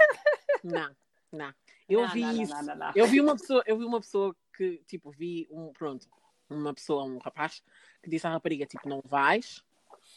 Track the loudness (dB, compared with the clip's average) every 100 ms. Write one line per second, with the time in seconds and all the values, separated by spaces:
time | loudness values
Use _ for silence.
0 | 6 6 0 0 0 -2 0 -4 -4 -10
1 | _ _ -16 -12 -12 -14 _ _ 0 2
2 | 2 -2 -2 -2 -4 -6 -8 -8 0 4
3 | 6 8 6 2 2 2 2 -2 -2 -4
4 | -2 0 0 -4 _ -6 -4 -6 -12 -16
5 | -16 -12 -8 -8 -10 -14 -16 -10 -8 -10
6 | _ _ _ _ -14 -8 -8 -8 -4 -4
7 | -4 -10 -12 -6 -6 -8 _ _ _ _
8 | -8 -4 -4 -4 -4 -4 -6 -10 -10 -10
9 | -4 2 4 2 -2 -18 _ _ _ -20
10 | _